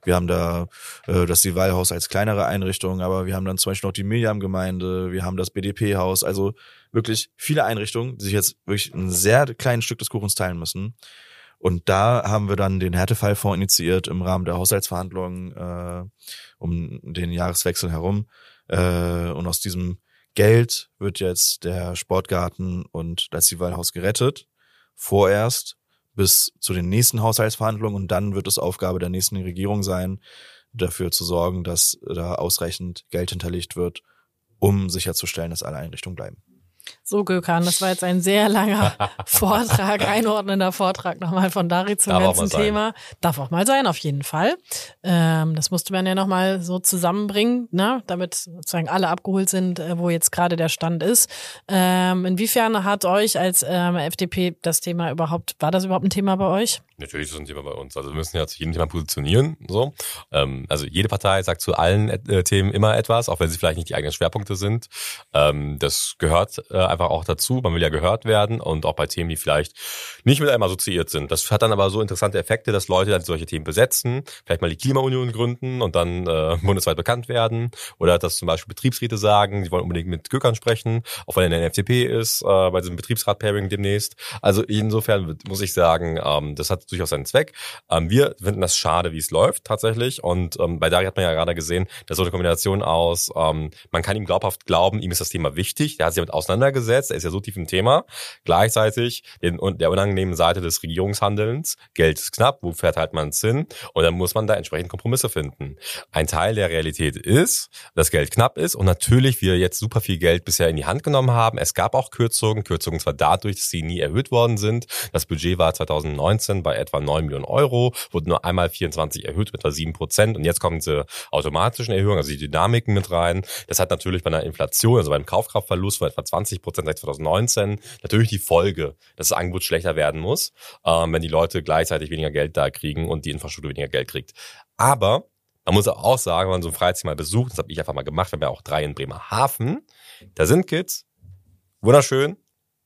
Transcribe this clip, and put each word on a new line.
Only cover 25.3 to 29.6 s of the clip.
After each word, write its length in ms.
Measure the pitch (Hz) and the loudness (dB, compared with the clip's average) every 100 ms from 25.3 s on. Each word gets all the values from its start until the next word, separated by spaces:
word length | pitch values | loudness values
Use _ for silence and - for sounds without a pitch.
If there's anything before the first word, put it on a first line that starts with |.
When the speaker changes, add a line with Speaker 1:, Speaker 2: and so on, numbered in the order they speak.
| 104 113 - - - _ _ _ | 4 2 -2 -6 -16 _ _ _
Speaker 1:
bis 400 | 107 95 - - - | 0 2 2 0 -4
zu 140 | - | -4
den 140 | 92 87 | -2 0
nächsten 340 | 104 120 113 | 2 2 2
Haushaltsverhandlungen. 720 | 113 110 107 - 110 107 110 101 | 2 2 0 0 -2 -2 -4 -4
Und 140 | 92 | -2
dann 260 | 92 101 95 | -2 -2 -4
wird 120 | 92 | -2
es 100 | - | -2
Aufgabe 400 | 87 - 92 92 | -2 -2 -4 -2
der 100 | 90 | -4
nächsten 280 | 92 - 98 | -2 -2 -4
Regierung 440 | 90 87 | -6 -4